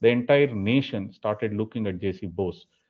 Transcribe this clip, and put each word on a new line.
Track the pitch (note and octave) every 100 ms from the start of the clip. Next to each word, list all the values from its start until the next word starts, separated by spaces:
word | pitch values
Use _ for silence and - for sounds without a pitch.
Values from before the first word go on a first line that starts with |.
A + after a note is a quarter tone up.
the | A#2
entire | A#2+ A#2+ C#3+ C#3+
nation | A2 G2 C3 C3+ A2 G2
started | - G#2+ G#2 A2
looking | G#2 A2 A#2+ G#2
at | F#2
J | G2
C | F#2 F#2+
Bose. | E2+ F#2 - - _